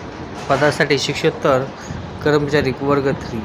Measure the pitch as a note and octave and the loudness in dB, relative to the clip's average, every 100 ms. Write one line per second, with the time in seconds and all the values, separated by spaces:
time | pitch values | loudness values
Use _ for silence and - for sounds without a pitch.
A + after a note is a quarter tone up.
0 | - - - - - C#3 D3 C#3 D3 C#3 | -12 -12 -12 -6 0 2 4 4 2 2
1 | - C3+ D#3+ D#3 D#3 C3 C3+ - - - | 0 0 0 2 2 2 0 -8 -12 -10
2 | - - D3+ D3 C#3+ D3 C3+ B2 C#3 C#3+ | -10 -2 2 2 2 2 2 0 0 2
3 | C#3 B2+ - A#2 | 2 -2 -4 -8